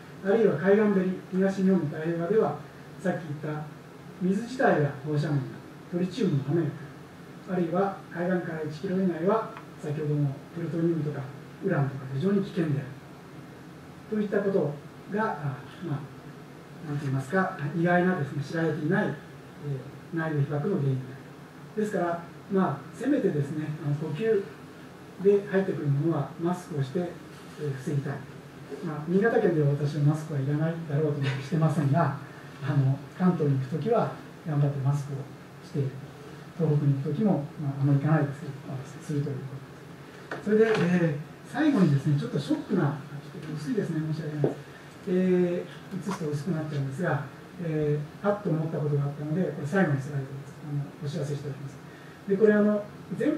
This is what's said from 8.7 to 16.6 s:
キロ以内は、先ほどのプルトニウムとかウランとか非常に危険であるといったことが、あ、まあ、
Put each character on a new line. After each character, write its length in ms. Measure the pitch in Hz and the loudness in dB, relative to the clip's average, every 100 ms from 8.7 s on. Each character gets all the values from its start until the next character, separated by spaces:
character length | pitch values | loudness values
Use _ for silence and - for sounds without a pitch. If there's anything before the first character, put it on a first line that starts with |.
| - | -6
キ 80 | 190 | -2
ロ 100 | 185 | 2
以 100 | 190 | 2
内 180 | 160 180 | 2 2
は、 260 | 220 - - - - | 2 0 -8 -16 -10
先 180 | 156 147 | -4 -2
ほ 80 | 147 | 0
ど 80 | 147 | 2
の 140 | 143 139 - 170 | 2 -2 -10 -6
プ 60 | |
ル 80 | 156 | -4
ト 80 | 165 | 0
ニ 160 | 170 | 2
ウ 20 | 156 | 2
ム 60 | |
と 80 | 143 | -2
か 100 | 131 - - - - | -4 -8 -10 -14 -4
ウ 60 | 190 | 0
ラ 120 | 147 | 2
ン 80 | 131 | 0
と 60 | - | -2
か 60 | - | -6
非 60 | 135 | 0
常 120 | 185 | 2
に 120 | 202 | 2
危 60 | - | 0
険 160 | - 156 | -2 0
で 140 | 127 | 0
あ 20 | |
る 60 | - - - - - - - - - - - - - | -2 -10 -16 -18 -18 -16 -16 -16 -16 -16 -16 -14 -4
と 60 | 214 | -2
い 60 | 202 | 2
っ 40 | |
た 100 | 208 | 2
こ 120 | 190 | 4
と 220 | 190 147 - - - - 202 | 2 2 -2 -10 -16 -4 -2
が、 160 | 226 | 0
あ、 40 | - 143 131 - - 165 | 0 -4 -4 -10 -8 -4
ま 100 | 135 | -4
あ、 40 | - - - - - - | -6 -14 -16 -16 -16 -18